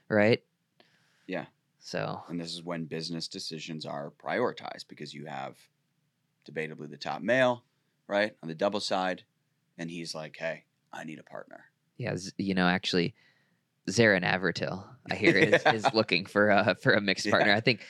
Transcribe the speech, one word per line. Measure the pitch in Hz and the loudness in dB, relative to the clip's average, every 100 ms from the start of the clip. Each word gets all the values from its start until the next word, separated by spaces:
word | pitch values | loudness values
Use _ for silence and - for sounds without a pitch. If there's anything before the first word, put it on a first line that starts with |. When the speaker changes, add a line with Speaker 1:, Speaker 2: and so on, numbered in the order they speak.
| - | 2
Speaker 1:
Right? | 107 107 123 _ _ _ _ _ _ _ _ - | 6 6 4 _ _ _ _ _ _ _ _ -10
Speaker 2:
Yeah. | 87 - _ _ _ | -8 -8 _ _ _
Speaker 1:
So | - 92 104 - - | -10 -6 -6 -8 -8
Speaker 2:
And | 85 | -8
this | 85 | -8
is | 85 | -10
when | 82 85 | -8 -8
business | 78 80 82 82 - | -6 -8 -6 -8 -8
decisions | 95 - 80 85 80 | -10 -10 -10 -10 -10
are | 76 73 73 - | -8 -8 -10 -10
prioritized | 71 92 120 - - - - | -4 -2 -2 -4 -12 -14 -16
because | - 73 | -16 -14
you | 71 73 | -12 -12
have | 67 67 62 _ _ _ _ _ _ _ _ - | -10 -10 -14 _ _ _ _ _ _ _ _ -12
debatably | 73 78 71 73 | -8 -8 -8 -14
the | 71 | -10
top | 78 71 | -8 -6
male, | 95 131 127 120 _ _ _ _ - | 0 2 2 0 _ _ _ _ -2
right, | 101 107 - | 0 0 -4
on | 82 | -10
the | |
double | 80 101 104 | 0 0 0
side. | - 98 92 90 - _ _ _ _ - | -2 0 0 -4 -10 _ _ _ _ -12
And | 85 | -10
he's | 85 82 | -8 -10
like, | 80 78 - | -10 -12 -8
"Hey, | 80 80 _ _ _ | -8 -8 _ _ _
I | - | -14
need | 80 78 | -12 -14
a | |
partner." | - 50 50 50 _ _ _ - | -14 -16 -16 -20 _ _ _ -10
Speaker 1:
Yeah, | 120 98 | -6 -6
Z-, | 95 - | -8 -6
you | 98 | -2
know, | 95 90 | 2 2
actually, | 92 - 92 87 - _ _ _ _ _ _ - | 2 0 0 0 -4 _ _ _ _ _ _ -2
Zara | 98 113 95 | 4 6 6
Navratil, | 101 95 90 - - 95 - - - | 2 0 0 -2 -4 -6 -10 -12 -8
I | - | 0
hear, | 101 95 | 4 4
is, | 107 165 | 4 4
Speaker 2:
<laughs> | - | 4
Yeah. | |
Speaker 1:
is | 117 101 | 2 2
looking | 110 110 87 92 | 2 2 0 2
for | 104 104 | 2 6
a, | 98 98 90 | 6 4 2
for | 131 | 4
a | 104 | 4
mixed | 101 95 104 | 2 0 2
Speaker 2:
Yeah. | |
Speaker 1:
partner. | 104 107 | 4 4
I | 101 | 4
think, | 135 113 | 2 0